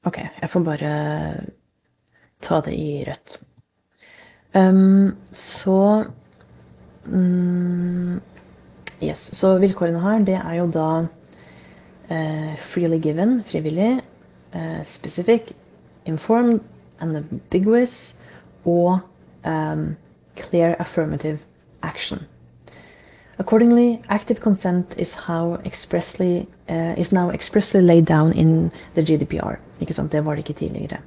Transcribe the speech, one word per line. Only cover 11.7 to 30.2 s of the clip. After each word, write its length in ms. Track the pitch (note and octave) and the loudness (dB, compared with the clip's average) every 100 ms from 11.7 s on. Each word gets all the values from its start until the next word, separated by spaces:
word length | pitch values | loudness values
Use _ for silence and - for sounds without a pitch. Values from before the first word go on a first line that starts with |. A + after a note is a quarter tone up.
| - - - - | -20 -20 -20 -10
eh, 460 | E3 D#3 D#3 D#3 D#3 - | -6 -6 -6 -8 -12 -8
freely 240 | - E3+ E3 | -4 0 0
given, 460 | D#3+ D#3 G#3 B3 | -2 0 0 0
frivillig, 580 | G3+ E3 D#3 D#3+ A3 B3+ - _ _ _ _ | -2 -6 -4 -2 0 -2 -6 _ _ _ _
eh, 320 | E3+ D#3+ D#3+ | -12 -10 -10
specific, 720 | D#3 - E3 - F3+ A3+ - - _ _ _ _ | -12 -14 -10 -4 2 2 0 -20 _ _ _ _
informed, 560 | - D#3+ - A#3 A#3+ A3+ - - - _ | -8 -6 0 2 4 2 -2 -20 -20 _
and 160 | E3 D#3 | -6 -6
ambiguous, 960 | D3+ - - F#3+ G3 A#3 B3 - - - - - - _ | -8 -12 -2 0 4 2 2 -4 -20 -20 -20 -20 -20 _
og, 340 | - F3 F3 F#3 - _ _ _ | 0 2 4 2 -2 _ _ _
ehm, 520 | - D#3+ D#3 D#3 D#3 D3+ _ _ _ - | -6 -4 -4 -4 -6 -8 _ _ _ -20
clear 380 | - F3 E3 E3+ | -4 0 2 0
affirmative 600 | F3 - D#3 D3 D#3 D3+ - _ _ _ | -4 -4 -4 -4 -6 -8 -12 _ _ _
action. 360 | D#3 - - - D#3 _ - _ - - - - - - _ - | -12 -10 -10 -10 -12 _ -20 _ -20 -20 -20 -20 -20 -20 _ -10
Accordingly, 640 | G3 A3 A#3+ A#3+ A#3+ A3+ - | 0 4 6 6 4 0 -4
active 320 | G#3 - A3 | -4 -2 -2
consent 540 | A3 G3 F#3 F3+ F3 - | 2 0 2 0 -2 -6
is 140 | F3 | -8
how 460 | - - E3 E3+ E3+ | -8 -6 -2 -2 -4
expressly, 840 | - - - E3+ - - F3+ F3 - - - | -10 -14 -4 -4 -4 -2 0 0 -4 -14 -8
eh, 260 | E3 E3 - | -4 -4 -2
is 140 | F3 | 0
now 180 | F#3+ F3 | 2 0
expressly 500 | - - G#3 - G3 | -4 0 0 2 4
laid 240 | F3+ E3+ D#3+ | 8 8 6
down 260 | D#3 D#3+ | 4 4
in 380 | - D#3+ D#3+ E3 - - | 4 4 4 0 -6 -4
the 80 | - | -2
G 140 | D#3 D3+ | 2 0
D 80 | |
P 140 | - - | 0 -4
R. 180 | - - - - | -6 -8 -14 -12
Ikke 140 | - | -8
sant? 180 | D#3+ D3+ | -6 -2
Det 120 | D3+ | -2